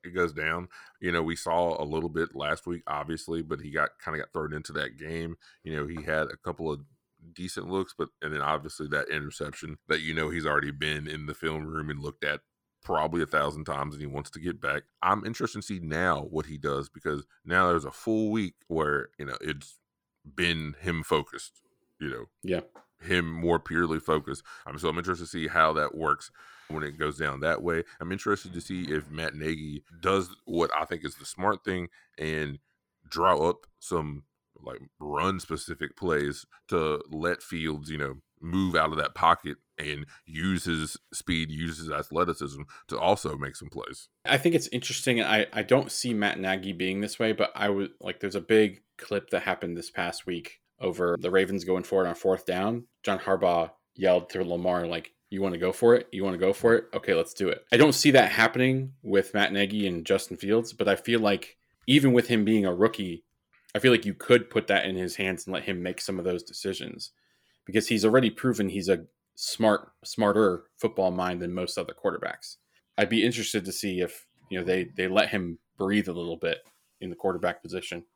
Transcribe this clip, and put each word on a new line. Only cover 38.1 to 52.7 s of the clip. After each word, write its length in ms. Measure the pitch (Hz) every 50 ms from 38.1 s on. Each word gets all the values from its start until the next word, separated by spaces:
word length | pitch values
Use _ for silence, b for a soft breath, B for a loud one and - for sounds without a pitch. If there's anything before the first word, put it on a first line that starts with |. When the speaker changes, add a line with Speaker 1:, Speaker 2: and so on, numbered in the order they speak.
| 67 67 _ _ _ _
Speaker 1:
move 360 | - 85 85 95 98 92 85
out 140 | 82 78 78
of 80 | 80 76
that 160 | 73 71 -
pocket 420 | - - 82 85 - - 73 71 _ _ _ _ -
and 280 | 76 76 73 73 73 B B B B
use 380 | - 78 78 82 95 95 85 -
his 320 | 87 82 78 78 76 - - _ _
speed, 380 | - - - - 87 82 80 78
use 280 | 76 76 82 82 80 78
his 120 | 82 78
athleticism 720 | 73 73 78 - 73 82 90 87 80 - 71 71 69 69 71 B B B B -
to 100 | - -
also 380 | 80 90 104 98 - 78 76
make 200 | 71 71 67 65
some 120 | - - -
plays. 380 | - - - - - - - _ _ _ _
Speaker 2:
I 100 | - 139
think 180 | 135 135 175 165
it's 140 | 156 - -
interesting. 540 | - 123 - - 131 - - 135 120 117
I, 240 | 104 - 110 107 - -
I 100 | - 110
don't 280 | 104 - 127 139 135 -
see 220 | - - - 123
Matt 260 | 117 107 104 101 - -
Nagy 340 | 95 95 95 95 92 98
being 280 | 95 85 92 92 95 98
this 180 | 104 104 - -
way, 140 | 113 110
but 180 | 107 107 104 - -
I 140 | - 104 104
would, 220 | 101 98 98 92 - _
like, 200 | - 95 92 -
there's 140 | - 98 92
a 60 | 101
big 420 | 80 - 110 110 107 101 92 - _ _ _ -
clip 320 | - - 104 98 - -
that 120 | - 87
happened 340 | - 95 90 - - 87 85
this 140 | 85 85 -
past 360 | _ - 87 87 90 - -
week 340 | - 87 85 82 - - _ _ _ _ _
over 360 | - 92 85 87 90 87 87 87
the 100 | - 87
Ravens 340 | 92 95 95 90 98 95 85
going 200 | 92 92 90 87
for 200 | - 98 95 92
it 40 | 87
on 60 | 85
fourth 320 | - - 95 92 90 -
down, 380 | - 90 90 95 107